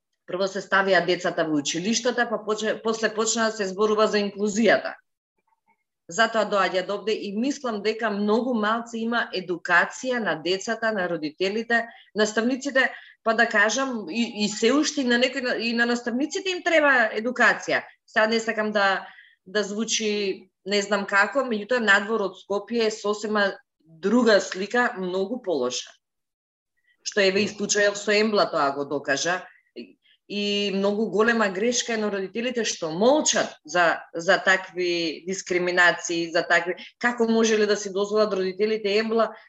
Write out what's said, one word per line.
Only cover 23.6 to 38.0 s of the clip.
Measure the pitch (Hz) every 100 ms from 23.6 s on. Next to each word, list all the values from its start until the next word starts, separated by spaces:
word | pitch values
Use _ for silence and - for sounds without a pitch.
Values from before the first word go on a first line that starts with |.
| _ _ _ 160
друга | 190 240 226 196
слика, | 190 185 202 240 240 190
многу | 185 185 196 247
полоша. | - 151 123 127 - - _ _ _ _ _ _ _ _ _ _
Што | - -
еве | 190 196 208
и |
случајот | - 202 208 202 202
со | -
Ембла | 208 220 208 165
тоа | 165 143 139
го | 143
докажа. | 143 143 139 165 180 - _ _ 123 117 _ _ _ -
И | 202 202 202 202
многу | 190 196 208 214
голема | 185 226 226 202
грешка | 185 240 240 -
е | 220
на | 208
родителите | 196 190 226 240 233
што | 214 - 160 160
молчат | 233 302 - 208 - - -
за, | 170 170 147 - 165
за | 165 175
такви | 196 190 185 170 180 170 165 143 170
дискриминации, | 185 - 180 180 180 175 160 - 170 170
за | 170 170
такви... | 170 170 175 - -
Како | 240 240 226
можеле | 226 220 214 208
да | 202
си | 202
дозволат | 185